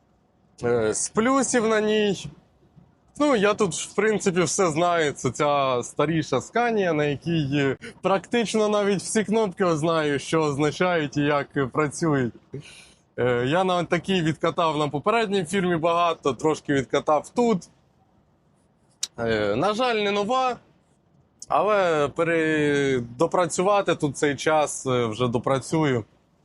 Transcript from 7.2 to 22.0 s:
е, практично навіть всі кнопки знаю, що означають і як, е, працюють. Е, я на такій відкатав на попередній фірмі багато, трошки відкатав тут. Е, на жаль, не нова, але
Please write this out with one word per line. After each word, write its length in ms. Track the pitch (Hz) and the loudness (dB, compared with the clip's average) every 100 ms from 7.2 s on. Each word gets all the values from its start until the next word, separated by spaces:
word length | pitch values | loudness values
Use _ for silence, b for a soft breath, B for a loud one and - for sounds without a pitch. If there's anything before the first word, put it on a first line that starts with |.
| 165 165 135 | -2 -2 0
е, 220 | 143 135 123 B B | 0 0 -2 B B
практично 640 | 180 190 - 240 220 220 208 | -2 -2 0 -2 0 0 2
навіть 320 | 208 202 190 | 2 0 0
всі 240 | - 220 | -2 -2
кнопки 520 | 202 226 214 - 180 156 | 0 0 0 0 0 2
знаю, 420 | 165 165 151 139 | 0 0 0 -2
що 220 | - 160 | 0 0
означають 760 | 156 139 147 135 185 170 143 147 | 0 0 0 0 0 0 -2 0
і 40 | |
як, 260 | 147 143 135 147 | 0 0 -2 -4
е, 100 | 127 | -2
працюють. 680 | 147 151 - 165 139 117 - _ 139 B B B B _ - | -2 -2 -2 0 0 0 -6 _ -18 B B B B _ -2
Е, 260 | 123 120 127 | 0 0 0
я 180 | 170 | 0
на 200 | 185 175 | 2 0
такій 380 | 165 175 - 190 | 0 -2 0 0
відкатав 560 | 160 - 165 165 165 151 | 0 -2 -2 0 0 0
на 100 | 147 | -2
попередній 560 | 143 202 226 214 196 | -2 0 0 0 -2
фірмі 320 | 151 196 180 165 | -2 0 0 2
багато, 560 | 170 170 170 165 143 | 2 2 0 0 -2
трошки 420 | 117 156 143 - | 0 0 -2 0
відкатав 540 | 139 123 143 156 147 - | -2 0 -2 2 0 0
тут. 400 | - 233 185 - _ _ _ _ _ _ _ _ _ _ _ _ _ - - | 0 2 0 -4 _ _ _ _ _ _ _ _ _ _ _ _ _ -12 -6
Е, 380 | 117 110 104 110 | -2 0 0 0
на 180 | 190 | 0
жаль, 220 | 214 254 214 | 0 0 0
не 140 | 202 | 0
нова, 460 | 202 208 262 254 226 _ _ _ _ _ _ _ - - | 0 0 0 0 -4 _ _ _ _ _ _ _ -16 -2
але 600 | 139 196 208 175 156 | 2 2 2 2 2